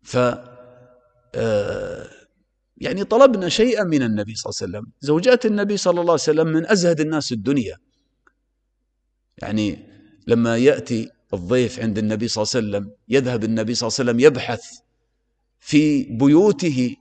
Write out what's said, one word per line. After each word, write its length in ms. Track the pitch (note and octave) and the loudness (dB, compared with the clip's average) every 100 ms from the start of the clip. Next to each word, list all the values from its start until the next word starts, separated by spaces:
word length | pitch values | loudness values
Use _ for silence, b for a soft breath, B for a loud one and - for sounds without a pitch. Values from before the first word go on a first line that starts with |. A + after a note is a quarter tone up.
ف-، 140 | - - - - - - - - - _ _ _ _ | -4 0 0 -2 -12 -20 -20 -20 -20 _ _ _ _
آه، 760 | - A2+ G#2 G2+ G#2+ G2+ F2 - - _ _ _ _ _ _ | -6 -2 0 -2 -6 -8 -12 -16 -20 _ _ _ _ _ _
يعني 280 | C#3+ F3 | -8 -6
طلبنا 440 | F#3+ A3 C4+ G#3+ F3+ | -2 4 4 4 -2
شيئا 360 | - A#3+ G#3+ | 0 0 0
من 180 | F#3 D3+ | 0 0
النبي 320 | A#2+ G#2+ G#2 | 0 -2 -4
صلى 160 | G#2+ - | -8 -10
الله 280 | - G2 G#2 | -10 -10 -10
عليه 80 | A2 | -14
وسلم. 60 | _ | _
زوجات 460 | C#3 D#3 A3 B3+ G#3+ | 0 2 4 4 2
النبي 300 | G#3 G3+ G3+ | 0 -2 0
صلى 140 | F3+ | 0
الله 220 | F3 E3+ | 2 2
عليه 0 | |
وسلم 340 | D#3+ - D3+ D#3+ | 2 2 2 2
من 200 | D#3+ E3 | 0 2
أزهد 340 | G3 F3 D#3 | 2 2 0
الناس 320 | D#3 D#3 C3+ | 0 -2 -4
الدنيا. 440 | A#2 G2+ C#3+ G2 - _ _ _ _ _ _ _ _ _ _ _ _ _ _ _ - | -4 -2 -2 -2 -10 _ _ _ _ _ _ _ _ _ _ _ _ _ _ _ -16
يعني 500 | - G#2+ G#2 D2 - b b b - | -6 -4 -4 -6 -16 b b b 0
لما 300 | A#2 A#2 A2+ | 2 2 2
يأتي 540 | C3 - - A#2 A2+ _ _ | 2 2 -4 -6 -6 _ _
الضيف 460 | G2 F2 B2+ A#2+ - | -8 0 0 0 -2
عند 180 | A2+ G#2+ | -4 -2
النبي 300 | G#2+ G#2+ A#2 | -2 -2 -4
صلى 140 | - | -4
الله 340 | G#2+ B2+ G#2+ G2+ | -2 -2 -2 -6
عليه 100 | G2+ | -8
وسلم، 100 | - _ | -16 _
يذهب 360 | C3 B2+ B2 | 0 0 -4
النبي 300 | A2 A2+ G#2+ | -2 -2 -2
صلى 120 | A#2 A#2 | -4 -4
الله 100 | - | -2
عليه 120 | B2 | -2
وسلم 100 | A#2 C#3+ | 4 4
يبحث 360 | C3 - A#2+ - - _ _ _ _ _ _ _ _ | 4 -6 -8 -10 -20 _ _ _ _ _ _ _ _
في 440 | - D3 D3+ C#3+ | 2 2 4 0
بيوته 960 | - A2+ C#3 D3+ G#3 E3 F3 B2+ B2 - | -2 2 4 6 4 2 -2 0 -4 -4